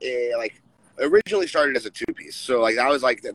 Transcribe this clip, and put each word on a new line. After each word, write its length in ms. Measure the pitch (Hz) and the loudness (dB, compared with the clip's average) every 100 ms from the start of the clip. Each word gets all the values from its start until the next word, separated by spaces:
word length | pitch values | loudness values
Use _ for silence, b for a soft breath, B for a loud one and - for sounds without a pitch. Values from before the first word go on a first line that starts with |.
in, 320 | 127 123 120 117 | -6 -2 -2 -2
like, 240 | 110 - _ _ _ - | -4 -10 _ _ _ -4
originally 480 | 143 202 196 208 170 | 2 4 4 -2 0
started 300 | 160 147 123 | 2 2 0
as 100 | 110 | -4
a 40 | |
two-piece. 460 | - - - - - | -8 -8 -8 -12 -10
So, 240 | - 123 | -2 2
like, 160 | 113 113 | 2 2
that 120 | 131 | 2
was, 140 | 143 | 2
like, 200 | 127 117 | 0 0
the, 120 | 120 | -4